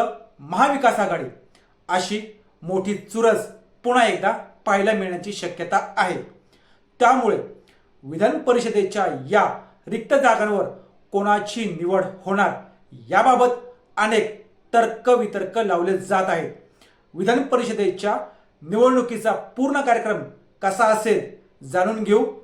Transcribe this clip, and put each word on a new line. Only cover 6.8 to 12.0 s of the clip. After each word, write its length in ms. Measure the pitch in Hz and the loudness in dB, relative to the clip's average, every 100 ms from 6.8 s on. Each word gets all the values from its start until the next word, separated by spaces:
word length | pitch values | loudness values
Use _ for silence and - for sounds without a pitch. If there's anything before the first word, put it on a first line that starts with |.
| _ - | _ 2
त्यामुळे 360 | 240 254 226 151 - - _ _ _ _ | 4 4 2 -2 -4 -16 _ _ _ _
विधान 340 | 135 160 226 311 | -12 -2 0 0
परिषदेच्या 680 | 254 240 226 208 190 208 175 135 131 | 2 2 0 0 0 0 -2 -4 -2
या 180 | 202 175 - - _ - | 2 2 -2 -14 _ -10
रिक्त 260 | 226 220 | -8 0
जागांवर 500 | 277 247 220 214 202 - - - _ _ | 4 4 4 0 -2 -2 -8 -20 _ _
कोणाची 520 | 196 202 208 202 233 208 | -2 0 0 -2 -6 -6
निवड 340 | 160 175 190 | -4 0 0